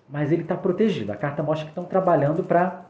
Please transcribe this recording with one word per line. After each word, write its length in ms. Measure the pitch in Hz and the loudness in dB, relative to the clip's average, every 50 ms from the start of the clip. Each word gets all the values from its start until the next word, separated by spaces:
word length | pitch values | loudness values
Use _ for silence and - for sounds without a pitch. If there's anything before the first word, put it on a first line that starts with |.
| _ - | _ -10
mas 220 | 139 147 151 139 | -6 -4 0 0
ele 120 | 170 170 170 | 0 0 0
tá 120 | - 185 | -2 -4
protegido. 560 | - - 185 180 196 220 214 170 139 107 98 | -2 0 0 2 2 2 2 2 0 -4 -6
A 40 | 101 | -6
carta 260 | - 151 143 139 165 | -4 -4 -4 -4 -2
mostra 260 | 147 147 156 156 - | -2 -2 -2 -2 -4
que 60 | - - | -8 -10
tão 120 | 180 175 | -10 -6
trabalhando 580 | - 185 190 180 180 165 139 139 147 156 180 180 | -2 0 2 2 4 4 4 4 2 2 0 0
pra 420 | - 175 170 180 185 - - - - | 2 4 4 4 2 -2 -8 -12 -12